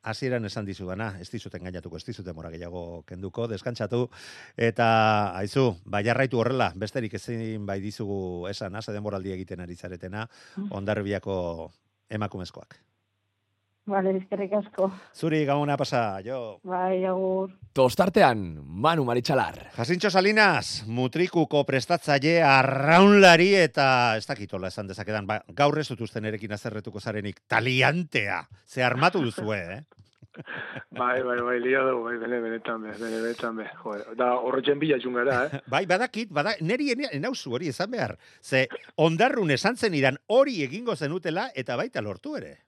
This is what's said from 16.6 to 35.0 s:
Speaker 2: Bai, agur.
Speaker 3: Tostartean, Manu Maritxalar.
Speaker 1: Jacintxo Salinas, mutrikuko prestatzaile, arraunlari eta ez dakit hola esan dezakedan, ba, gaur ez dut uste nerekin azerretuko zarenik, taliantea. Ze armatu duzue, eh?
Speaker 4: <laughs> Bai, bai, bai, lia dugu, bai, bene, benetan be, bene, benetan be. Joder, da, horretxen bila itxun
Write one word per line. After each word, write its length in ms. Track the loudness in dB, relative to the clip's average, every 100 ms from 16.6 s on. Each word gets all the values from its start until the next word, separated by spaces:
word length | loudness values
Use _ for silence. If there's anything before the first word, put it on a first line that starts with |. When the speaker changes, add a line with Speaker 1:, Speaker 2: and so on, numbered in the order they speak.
Speaker 2:
Bai, 400 | -8 -4 0 0
agur. 460 | -2 -2 -2 -2 -6 -10 -8
Speaker 3:
Tostartean, 840 | 2 2 4 2 6 4 4 -4 -10
Manu 400 | -12 -2 0 2
Maritxalar. 680 | 0 0 0 0 0 -6 -16 -8
Speaker 1:
Jacintxo 360 | -4 0 2
Salinas, 720 | 4 4 4 4 4 -2 -8 -6
mutrikuko 760 | -2 -2 0 0 2 2 2 2
prestatzaile, 760 | 0 0 -2 2 2 4 4
arraunlari 1120 | 6 6 6 2 6 10 10 12 12 10 8 6
eta 600 | 4 4 4 6 4 0
ez 80 | -4
dakit 260 | -8 -6
hola 160 | -6 -6
esan 180 | -8 -10
dezakedan, 380 | -10 -4 -4 -2
ba, 140 | -4 -6
gaur 320 | 2 4 4
ez 80 | -4
dut 120 | -6
uste 200 | -6 -6
nerekin 320 | -6 -6 -8
azerretuko 460 | -8 -8 -10 -12 -10
zarenik, 420 | -8 -6 -6 -10 _
taliantea. 960 | 0 2 2 2 2 -2 -2 -2 -4 -8 -20 _
Ze 160 | -2
armatu 360 | 0 2 2 2
duzue, 360 | -2 -4 -4 -4
eh? 240 | -6 -12 -16 _ -20 _ -20
Speaker 4:
<laughs> 140 | -20 -14 -12 -12 -14 -14
Bai, 320 | -6 -2 -2
bai, 180 | -2 -2
bai, 160 | -2 -2
lia 220 | 0 2
dugu, 240 | 2 0 -4
bai, 120 | -6
bene, 220 | -4 -4
benetan 420 | -4 -6 -6 -8
be, 80 | -8
bene, 260 | -10 -6 -4
benetan 380 | -4 -4 -6 -6
be. 80 | -10 -12
Joder, 380 | -10 -10 -10 -2
da, 140 | 0 0
horretxen 440 | 0 -2 0 0
bila 160 | 2
itxun 160 | 0